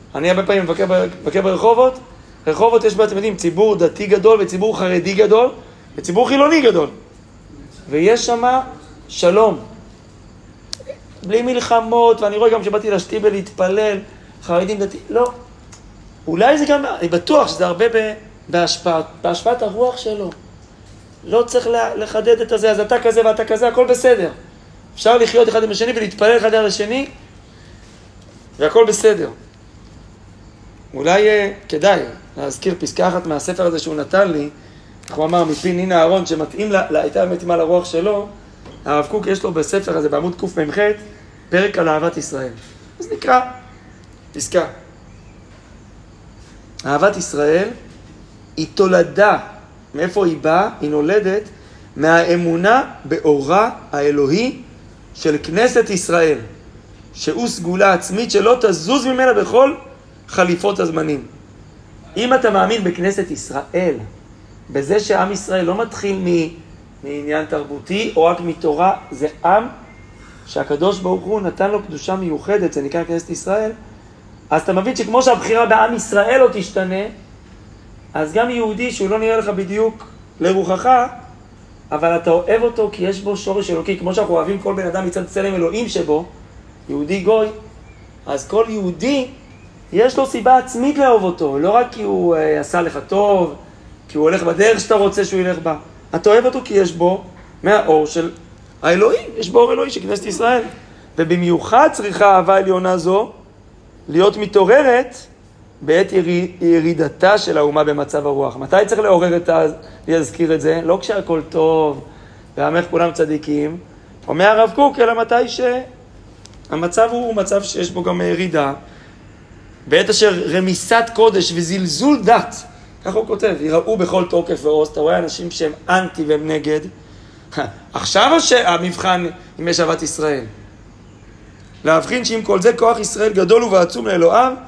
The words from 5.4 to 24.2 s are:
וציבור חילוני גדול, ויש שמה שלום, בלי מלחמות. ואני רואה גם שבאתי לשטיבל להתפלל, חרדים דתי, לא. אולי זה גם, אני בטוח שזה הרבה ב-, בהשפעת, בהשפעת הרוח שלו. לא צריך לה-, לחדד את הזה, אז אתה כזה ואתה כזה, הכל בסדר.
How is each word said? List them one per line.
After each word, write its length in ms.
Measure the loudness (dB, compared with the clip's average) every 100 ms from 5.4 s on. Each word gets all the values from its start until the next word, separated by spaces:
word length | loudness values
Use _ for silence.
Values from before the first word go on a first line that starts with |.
| 2 -2 -18 -20 -20 -12
וציבור 320 | -4 0 2
חילוני 340 | 4 4 4
גדול, 260 | 4 2 0 -6 -20 -20 -20 -20 -20 -20 -20 -20 -6
ויש 360 | 0 2 2 0
שמה 360 | -2 0 0 -4 -12 -20 -20 -16
שלום, 520 | -2 2 4 4 2 -8 -20 -20 -20 -20 -20 -20 -20 -20 -20 -18 -18 -16 -18 -20 -16
בלי 180 | -4 -2
מלחמות. 800 | 0 -2 0 0 2 4 4 4
ואני 160 | 0 2
רואה 120 | 2
גם 140 | 2
שבאתי 280 | -2 -4 -2
לשטיבל 400 | -4 -4 -2 0
להתפלל, 680 | -2 -6 -4 -2 0 -2 -2 -8 -20 -20 -16
חרדים 360 | -4 -2 -2 -4
דתי, 180 | -6 -8 -4
לא. 220 | 0 0 -4 -20 -20 -20 -20 -20 -20 -20 -16 -6
אולי 300 | 2 4 4
זה 80 | 2
גם, 200 | 0 0
אני 220 | -4 -2
בטוח 400 | -2 2 2 2
שזה 180 | 0 -2
הרבה 240 | 0 0
ב-, 240 | 0 -2 -8 -16 -20 -4
בהשפעת, 540 | -2 0 -2 -2 -2 -4 -6
בהשפעת 400 | -4 -2 -2 -2
הרוח 360 | -2 -2 -2 -2
שלו. 320 | -8 -6 -8 -12 -20 -20 -20 -20 -20 -20 -20 -18
לא 200 | 0 0
צריך 240 | 2 0 0
לה-, 280 | 0 0 -4
לחדד 460 | -4 0 2 2
את 100 | 2
הזה, 200 | 2 2
אז 80 | 2
אתה 200 | 2 2
כזה 260 | 2 4 4
ואתה 200 | 2 0
כזה, 220 | 2 2
הכל 180 | 2 2
בסדר. 440 | 4 4 4